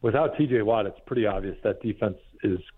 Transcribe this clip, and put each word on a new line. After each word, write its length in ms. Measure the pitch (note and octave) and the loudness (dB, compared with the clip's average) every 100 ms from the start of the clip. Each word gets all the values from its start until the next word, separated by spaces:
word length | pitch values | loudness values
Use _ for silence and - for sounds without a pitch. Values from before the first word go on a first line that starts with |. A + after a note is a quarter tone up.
without 340 | A#2 B2+ D#3 - | 0 2 0 0
T 80 | D3 | 2
J 160 | B2 | 2
Watt, 240 | G#2+ A2+ G2+ | 2 2 0
it's 140 | - | -6
pretty 220 | - B2 G#2+ | -6 0 0
obvious 300 | F#2+ F#2+ - | 0 -4 -4
that 180 | G#2+ G2 | -2 -2
defense 340 | A2+ G#2 G#2+ G2 - - | -4 -2 -2 -4 -16 -4
is 160 | A2 F2+ - | -2 -2 -6